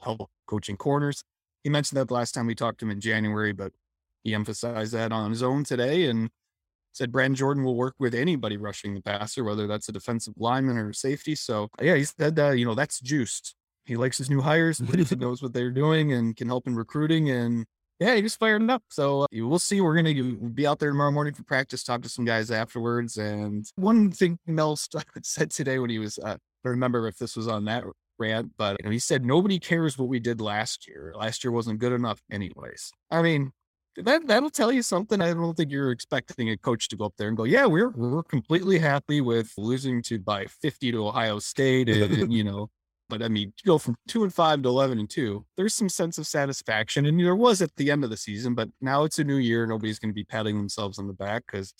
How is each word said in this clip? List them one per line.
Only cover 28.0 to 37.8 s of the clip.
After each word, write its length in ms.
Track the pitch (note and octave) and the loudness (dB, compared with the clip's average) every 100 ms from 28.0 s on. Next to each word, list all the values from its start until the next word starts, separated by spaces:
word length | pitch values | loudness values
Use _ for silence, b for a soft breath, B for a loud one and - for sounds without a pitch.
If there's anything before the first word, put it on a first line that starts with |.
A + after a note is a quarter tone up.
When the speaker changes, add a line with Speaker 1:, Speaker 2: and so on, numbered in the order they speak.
| _ - | _ -6
Speaker 1:
rant, 340 | A2 A2 A2+ - | -2 -2 -4 -4
but, 180 | G#2+ G2+ | -2 -2
you 40 | |
know, 60 | G#2 | -2
he 80 | A2+ | -2
said, 260 | - C#3+ | 0 0
"Nobody 340 | B2 D3+ G3+ F#3 | 4 4 4 2
cares 380 | - E3+ D#3+ C3 | 0 0 0 0
what 120 | B2+ | -2
we 120 | B2+ | -2
did 220 | A#2 A2+ | -2 -2
last 440 | G#2+ G#2 A2 - - | -2 -2 -2 -6 -12
year. 280 | - D#2+ G#2+ | -16 -14 -6
Last 260 | A2 - | -6 -4
year 80 | B2+ | -2
wasn't 280 | A#2 A#2 G#2+ | 0 0 -2
good 140 | B2 | 0
enough 300 | B2 A#2+ G2+ - | 0 -2 -4 -6
anyways." 600 | G#2 F#2 - B1+ - - - - | -6 -6 -10 -16 -14 -16 -18 -2
I 120 | E3 | 2
mean, 300 | E3 D3+ C3+ - _ _ _ - | 4 2 0 -8 _ _ _ -4
that, 300 | F#3+ D#4 D4+ | 2 2 4
that'll 240 | A3 D4 | 2 2
tell 200 | - A3+ | 0 2
you 120 | C4 | 2
something. 380 | A#3 F3+ G#3+ G3+ | 2 0 0 0
I 120 | E3+ | 2
don't 200 | E3+ E3+ | 0 -2
think 160 | E3 D3+ | 0 -2
you're 200 | C#3 C3+ | 0 0
expecting 580 | A#2+ - C3+ - - A2+ | -2 -2 -4 -4 -4 -2
a 60 | G#2+ | -2
coach 320 | - A#2 - | -2 -2 -2
to 80 | G#2+ | -6
go 100 | G#2 | -6
up 80 | - | -4
there 100 | G#2+ | -4
and 80 | A2+ | -2
go, 80 | |
"Yeah, 220 | A2+ A3+ C4 | 2 4 4
we're, 240 | D#3+ | 4